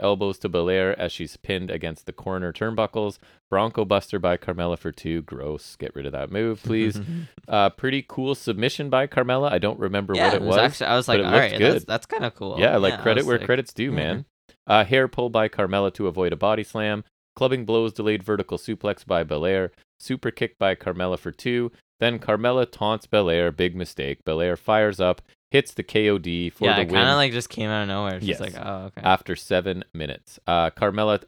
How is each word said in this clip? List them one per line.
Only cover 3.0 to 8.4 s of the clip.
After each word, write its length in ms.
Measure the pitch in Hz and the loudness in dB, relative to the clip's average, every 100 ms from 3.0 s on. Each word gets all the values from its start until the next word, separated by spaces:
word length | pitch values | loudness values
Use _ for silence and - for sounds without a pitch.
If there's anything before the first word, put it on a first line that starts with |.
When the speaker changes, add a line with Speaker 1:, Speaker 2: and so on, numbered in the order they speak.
| 104 - _ _ - | -4 -6 _ _ -2
Speaker 1:
Bronco 360 | 95 110 113 | 0 0 0
Buster 340 | 101 101 - 101 | 2 2 0 -2
by 180 | 87 87 | 0 0
Carmella 400 | - 87 87 85 | -2 -4 -2 -4
for 140 | 85 | -6
two. 320 | - 80 82 | -8 -6 -6
Gross. 540 | 78 67 71 76 - - | -6 -10 -8 -8 -12 -12
Get 180 | 73 | -12
rid 120 | - 69 | -8 -8
of 60 | |
that 200 | 69 69 | -8 -6
move, 300 | 95 113 110 | -4 -4 -4
please. 380 | 117 113 110 104 101 | -2 0 0 -2 -6
Speaker 2:
<laughs> 40 | 170 160 - - | -8 -10 -16 -4
Speaker 1:
Uh, 220 | 107 98 | 2 2
pretty 340 | - 131 135 - | 2 -4 -4 -6
cool 260 | - 131 | -6 -4
submission 560 | 139 | -4